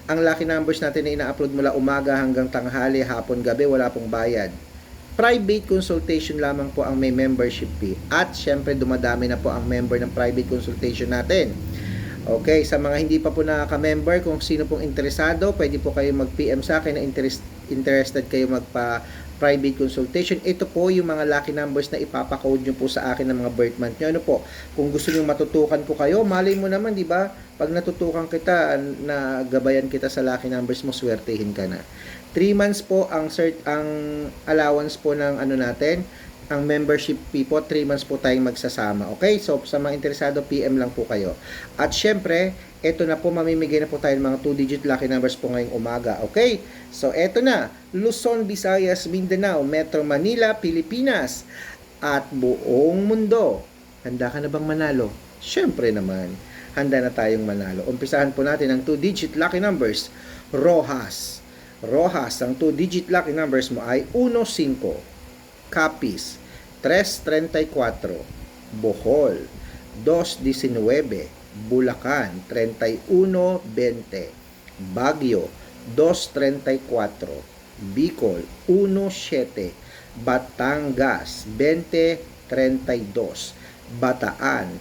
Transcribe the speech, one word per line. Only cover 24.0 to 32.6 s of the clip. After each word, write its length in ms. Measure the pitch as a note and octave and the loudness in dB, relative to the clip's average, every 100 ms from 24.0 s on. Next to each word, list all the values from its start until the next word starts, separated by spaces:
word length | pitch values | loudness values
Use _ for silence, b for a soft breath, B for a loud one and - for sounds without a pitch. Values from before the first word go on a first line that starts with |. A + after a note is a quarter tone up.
nyo. 160 | D#3 E3+ | 0 0
Ano 0 | |
po? 240 | - B2+ B B B | 2 0 B B B
Kung 160 | - C#3+ | -2 0
gusto 240 | D3 - | 0 0
nyo 80 | D#3+ | 0
matutukan 640 | D3+ D3 D3+ D#3 D3+ D3+ D3 | 2 0 2 2 2 2 -2
ko 80 | |
kayo, 320 | D3 C#3+ G3 G#3+ | 0 2 4 4
malay 320 | F#3 F#3+ G3 | 2 2 2
mo 80 | F#3+ | 0
naman, 240 | F#3+ A3 | 0 0
di 160 | G3 E3 | -2 0
ba? 240 | F3 G3 B B | 0 0 B B
Pag 160 | - D#3 | -4 0
natutukan 560 | E3+ F3 F3 E3+ E3 E3 | 0 -2 -2 -2 -2 -2
kita, 560 | E3 F#3 F3 D3 C#3+ | -2 2 4 4 2
nagabayan 1040 | C#3 - C#3+ C#3+ C3+ C3+ B2+ C3 C3 C3+ C3 | -2 -6 -4 -2 -2 -2 0 2 4 2 2
kita 240 | C3 C3 | -2 -2
sa 160 | - C3 | -2 0
lucky 240 | B2+ C3 | -2 -2
numbers 320 | B2+ B2 B2 | -4 -2 -2
mo, 80 | C#3 | -4
swertehin 640 | - B2 A2 A#2 G#2+ G#2 | -2 -2 -2 -2 -2 -2
ka 160 | G2+ F#2+ | -2 -4
na. 80 | F2+ - B B B - | -6 -10 B B B -4
Three 160 | E3+ G3 | 2 4
months 320 | G3+ | 6